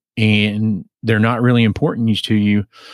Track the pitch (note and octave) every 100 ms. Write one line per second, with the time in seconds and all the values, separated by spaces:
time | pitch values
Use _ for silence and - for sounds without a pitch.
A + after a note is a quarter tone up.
0 | _ - G#2+ G#2 G#2 G#2 A2 G2 - _
1 | A2+ A2 A2+ A#2+ B2 A#2+ A2 - D#3 -
2 | A2+ G#2 - G#2+ G#2 G#2 G2+ - -